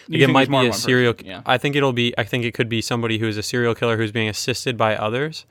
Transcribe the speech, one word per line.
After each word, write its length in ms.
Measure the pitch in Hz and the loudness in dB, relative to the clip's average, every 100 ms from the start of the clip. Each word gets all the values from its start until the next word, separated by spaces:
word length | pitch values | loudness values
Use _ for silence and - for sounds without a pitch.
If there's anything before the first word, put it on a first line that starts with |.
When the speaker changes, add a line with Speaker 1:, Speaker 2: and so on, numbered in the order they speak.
| - | -6
Speaker 1:
You 60 | 156 | 4
Speaker 2:
Like, 20 | |
it 40 | 131 | 6
Speaker 1:
think 60 | |
Speaker 2:
might 80 | 135 | 6
Speaker 1:
it's 60 | 131 | 4
more 100 | 135 | 4
Speaker 2:
be 40 | 123 | 2
Speaker 1:
than 40 | |
Speaker 2:
a 40 | |
Speaker 1:
one 60 | - | 0
Speaker 2:
serial 340 | - 127 120 | 2 4 4
Speaker 1:
person, 120 | 110 - | 0 -8
Speaker 2:
ki-, 60 | |
Speaker 1:
yeah. 100 | 92 - | -8 0
Speaker 2:
I 100 | 127 | 0
think 180 | 147 143 | 2 2
it'll 160 | 139 | 2
be, 200 | 120 120 117 | 2 0 -2
I 40 | |
think 220 | 113 127 120 | -4 -2 -4
it 80 | |
could 160 | - 117 | -2 -2
be 120 | 113 | -2
somebody 360 | - 123 117 110 | -2 -2 -2 -2
who 100 | 113 | -2
is 80 | 104 | -4
a 60 | |
serial 300 | 104 123 120 | -4 -2 -2
killer 240 | 110 120 110 | 0 -2 0
who's 140 | 113 | -2
being 180 | 117 110 | -2 -4
assisted 480 | 101 - 120 - 113 | -4 -4 -4 -4 -2
by 180 | 113 107 | 0 0
others, 520 | 107 120 151 160 - | -2 -2 -4 -8 -18